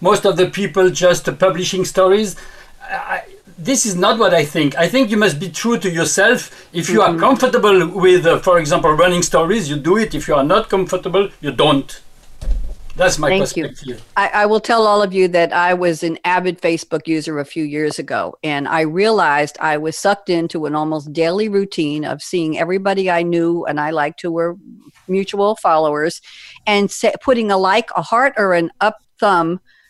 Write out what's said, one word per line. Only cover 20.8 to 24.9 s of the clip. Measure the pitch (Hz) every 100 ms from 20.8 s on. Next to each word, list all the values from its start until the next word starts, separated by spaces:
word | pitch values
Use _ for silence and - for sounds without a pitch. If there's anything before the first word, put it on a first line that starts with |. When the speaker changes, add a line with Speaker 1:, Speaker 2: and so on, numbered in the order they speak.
| 156 156 147
Speaker 2:
daily | 151 165 190 220
routine | 196 196 - 151 151
of | 143 143
seeing | - 185 160 151
everybody | 165 190 196 196 185
I | 170
knew | 175 170 170 170 -
and | 147
I | 151
liked | 160 147 160
who | 175
were | 165 170 185 - - -